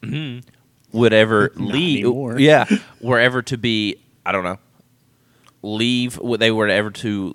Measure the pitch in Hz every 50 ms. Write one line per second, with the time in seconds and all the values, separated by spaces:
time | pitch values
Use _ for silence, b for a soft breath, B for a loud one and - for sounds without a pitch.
0 | - 117 - 151 156 139 120 123 127 _ _ _ _ _ _ _ _ _ - 110
1 | 120 113 110 110 110 110 110 104 104 - - - 98 - 113 139 175 180 143 127
2 | 104 120 123 131 139 120 117 131 139 151 151 135 117 - - B B B B _
3 | - 117 127 117 117 123 127 127 120 - 135 117 104 120 113 107 107 101 95 -
4 | _ _ _ _ _ - 95 98 90 87 92 - _ _ _ _ _ _ _ _
5 | _ _ _ b b b b b b b _ _ - 104 107 107 117 120 123 123
6 | 123 123 120 - - 120 120 104 113 113 113 110 107 104 95 101 104 107 104 -
7 | - 113 104 101 95 87 -